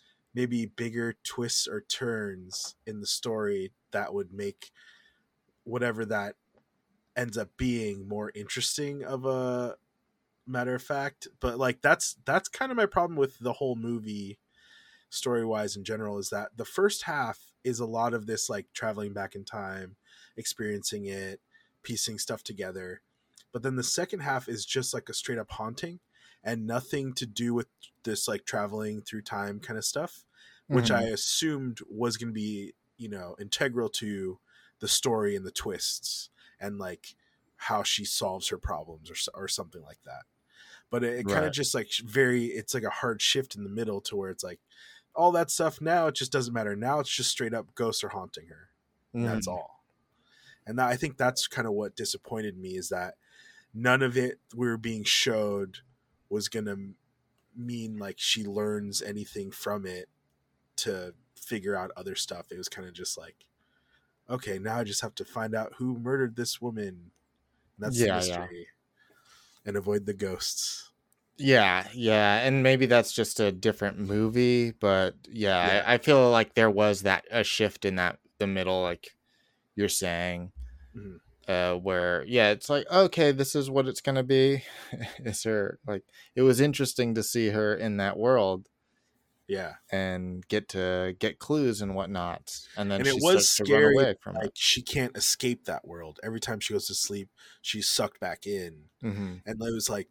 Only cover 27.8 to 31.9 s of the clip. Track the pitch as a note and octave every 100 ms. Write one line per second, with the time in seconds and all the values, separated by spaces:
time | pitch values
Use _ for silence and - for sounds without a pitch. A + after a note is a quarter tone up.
27.8 | - _ - G#2 - - - A2+ G#2 G#2+
28.8 | G#2+ G#2+ - A2 - G#2 G2+ G2+ - A2
29.8 | - C#3+ E3+ - _ _ - _ _ B2
30.8 | A#2 A#2 A2+ G#2+ - - D#3+ D3 C3 A2+
31.8 | -